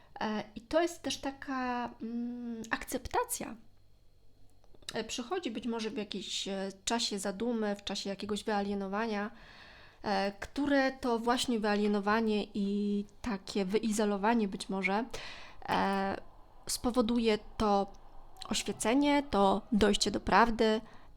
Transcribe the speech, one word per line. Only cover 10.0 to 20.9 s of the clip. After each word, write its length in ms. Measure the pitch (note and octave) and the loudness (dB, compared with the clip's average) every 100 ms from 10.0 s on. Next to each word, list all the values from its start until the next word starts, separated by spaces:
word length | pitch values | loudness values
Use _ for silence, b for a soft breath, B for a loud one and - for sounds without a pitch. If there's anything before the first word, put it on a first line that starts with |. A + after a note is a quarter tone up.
e, 300 | - G3 G3 | -2 0 0
które 600 | G3+ - - C#4 C#4 C4 | -4 -8 -4 2 4 4
to 260 | C4+ B3+ A#3 | 0 0 0
właśnie 420 | A#3 A#3+ - A#3 | 2 2 2 0
wyalienowanie 840 | G#3 G#3 G#3 G#3 G3+ G#3+ A3+ G#3 - | 2 2 4 2 2 2 2 0 -2
i 520 | - G3 G3+ G#3 G3+ G3+ - | -2 0 0 0 0 -4 -8
takie 420 | - G3 - G#3+ | -6 -6 -4 -2
wyizolowanie 840 | F#3+ G#3+ A3+ G#3 G#3 G3+ G3+ A#3+ G#3 | 0 2 2 2 2 2 4 4 2
być 200 | F#3+ - | -2 -4
może, 360 | G3 F#3+ G3 A#3+ B B B B B - | -2 0 0 -2 B B B B B -2
e, 480 | F#3 F#3+ G3 G3 - - - - - - | 2 2 2 0 -4 -8 -18 -20 -16 -6
spowoduje 720 | - B3 A#3+ A3+ A#3+ A3+ G#3+ - - | -2 0 2 2 4 4 2 0 0
to 360 | G#3+ G3+ G3 - - - - - - | 4 4 2 -6 -18 -16 -16 -16 -4
oświecenie, 720 | G#3+ - G3+ G#3+ B3+ C#4+ C#4+ C#4+ | -4 -2 -2 2 4 6 4 2
to 320 | G3 G3 G3 - | 4 4 4 2
dojście 380 | G#3 G#3 G3+ - | 4 6 4 2
do 100 | G#3+ | 0
prawdy, 600 | - F#3 A#3 A3 A3 A3 B | 4 6 6 6 4 2 B